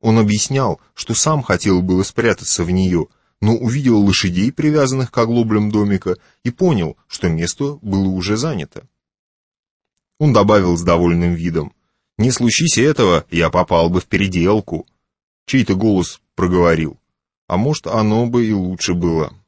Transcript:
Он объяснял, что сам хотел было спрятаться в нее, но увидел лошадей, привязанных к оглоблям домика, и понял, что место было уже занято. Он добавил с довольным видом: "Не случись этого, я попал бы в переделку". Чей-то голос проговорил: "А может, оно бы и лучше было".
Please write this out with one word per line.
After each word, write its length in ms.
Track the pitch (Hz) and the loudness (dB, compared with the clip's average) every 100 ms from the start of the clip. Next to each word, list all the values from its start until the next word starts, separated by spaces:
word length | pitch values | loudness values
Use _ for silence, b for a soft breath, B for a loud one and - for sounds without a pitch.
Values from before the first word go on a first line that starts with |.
Он 140 | 117 113 | 4 2
объяснял, 640 | 104 104 - 135 123 - _ | 4 0 0 -2 -2 -4 _
что 220 | - - | -18 -6
сам 280 | 113 156 156 | -2 0 -2
хотел 380 | 123 90 104 92 | 0 -2 2 0
было 220 | 92 92 | 2 0
спрятаться 600 | 95 - 113 - - - | -2 -2 -2 -2 -4 -4
в 80 | 85 | 0
нее, 360 | 90 92 85 - _ _ _ | 0 2 0 -4 _ _ _
но 160 | 104 113 | 0 0
увидел 420 | 120 131 131 110 | -2 -2 2 4
лошадей, 520 | 101 90 95 90 110 | 4 2 0 0 -2
привязанных 580 | - 151 151 139 131 127 | 0 0 0 0 -2 -4
к 60 | - | -2
оглоблям 540 | 117 120 117 107 104 | 0 0 2 0 0
домика, 480 | 104 104 95 - 90 b b | 0 0 0 -2 -6 b b
и 80 | 120 | -10
понял, 480 | - 185 123 80 - _ | -2 0 0 -2 -8 _
что 240 | - 90 | -4 -2
место 480 | 80 85 - 139 143 | -2 -4 -4 -6 -6
было 280 | 107 98 95 | -4 -2 0
уже 280 | 92 92 107 | -2 -4 -4
занято. 500 | 151 117 71 - - _ _ _ _ _ _ _ _ _ _ _ _ _ | -2 -6 -10 -14 -20 _ _ _ _ _ _ _ _ _ _ _ _ _
Он 160 | 151 | 2
добавил 420 | 113 101 107 90 85 | 4 4 4 2 0
с 60 | |
довольным 500 | 87 85 87 85 87 | 0 2 2 2 0
видом: 400 | 85 85 82 73 _ _ _ _ - | -2 -4 -4 -6 _ _ _ _ -2
"Не 140 | 113 | -2
случись 440 | 123 120 - 165 - | 0 0 0 0 2
этого, 480 | 135 156 104 85 - | 0 2 2 2 0
я 180 | 82 80 | -2 0
попал 400 | 90 90 85 85 | 0 0 2 2
бы 140 | 90 | 0
в 20 | |
переделку". 840 | - 95 98 90 87 107 - 80 - _ _ _ _ _ - | -2 -2 -2 0 0 0 -2 -10 -12 _ _ _ _ _ -2
Чей-то 280 | 131 110 | 0 0
голос 460 | 95 110 95 87 - _ | 0 2 2 -2 -8 _
проговорил: 640 | - 90 90 85 80 80 - _ _ _ _ _ | -4 0 2 2 2 -2 -8 _ _ _ _ _
"А 80 | 90 | -2
может, 300 | 123 151 - | -2 -4 -4
оно 400 | 110 107 110 120 | -2 0 0 0
бы 180 | 120 | 0
и 80 | 113 | 0
лучше 400 | 104 90 90 - | -2 -4 -6 -4
было". 400 | 87 85 82 76 - | -2 0 -2 -4 -10